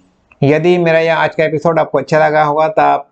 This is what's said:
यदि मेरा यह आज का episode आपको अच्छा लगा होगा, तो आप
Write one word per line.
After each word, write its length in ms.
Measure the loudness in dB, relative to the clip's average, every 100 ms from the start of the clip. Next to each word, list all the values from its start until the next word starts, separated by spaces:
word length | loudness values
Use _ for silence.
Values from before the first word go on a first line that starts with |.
| _ _ _ _
यदि 360 | 0 2 2 0
मेरा 200 | 2 0
यह 200 | 0 0
आज 160 | -2
का 100 | -2
episode 340 | -2 -2 -2 0
आपको 200 | -2 -4
अच्छा 280 | -2 0 2
लगा 160 | 2
होगा, 260 | 0 0 -2
तो 140 | 0
आप 280 | 0 0 -4